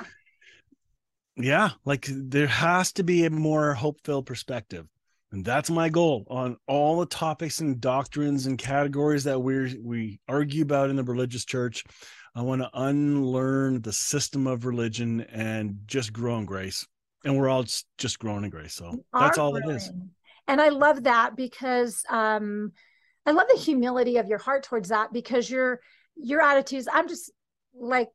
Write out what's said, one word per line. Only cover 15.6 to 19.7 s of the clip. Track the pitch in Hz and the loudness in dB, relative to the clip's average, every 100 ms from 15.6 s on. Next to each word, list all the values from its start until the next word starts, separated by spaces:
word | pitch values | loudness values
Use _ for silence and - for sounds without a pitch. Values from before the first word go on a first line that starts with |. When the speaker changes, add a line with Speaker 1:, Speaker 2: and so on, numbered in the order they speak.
| 107 101 104 | -4 -6 -4
Speaker 2:
just | 139 113 | -4 -4
grow | 110 120 117 | -4 -4 -2
in | 98 | -4
grace. | 95 95 - - _ _ _ | -6 -8 -8 -12 _ _ _
And | 143 135 | -2 2
we're | 135 | 2
all | 131 | 2
s-, | 117 - - - | 0 -6 -8 -8
just | 120 - | -6 -4
growing | 113 104 | -4 -4
in | 101 | -6
grace. | 78 78 | -8 -14
So | - - | -14 -10
Speaker 1:
We | 247 - | -12 -6
Speaker 2:
that's | 254 269 330 | 2 4 4
Speaker 1:
are | |
Speaker 2:
all | 147 143 | 2 0
it | |
is. | 147 | -4